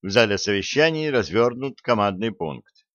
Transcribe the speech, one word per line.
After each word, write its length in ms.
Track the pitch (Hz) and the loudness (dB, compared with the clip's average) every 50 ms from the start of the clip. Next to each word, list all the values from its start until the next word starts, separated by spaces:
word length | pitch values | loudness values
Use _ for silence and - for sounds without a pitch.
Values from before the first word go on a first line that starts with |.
| - | -8
в 60 | 95 | 0
зале 260 | 98 120 117 107 101 95 | 4 4 4 4 2 -2
совещаний 720 | - 104 101 98 95 - - 139 151 165 160 156 156 151 | 0 -2 -2 -2 -2 -2 0 2 2 2 2 0 -4 0
развёрнут 720 | 139 123 101 - 87 110 117 123 120 123 135 139 127 - | 0 0 -2 0 2 2 2 2 0 -2 -10 -10 -10 -10
командный 500 | _ - 120 110 104 101 95 90 107 113 | _ -2 0 2 2 0 0 -2 -6 -6
пункт. 540 | 104 _ 85 78 69 60 _ _ _ _ _ _ | -6 _ -8 -8 -8 -10 _ _ _ _ _ _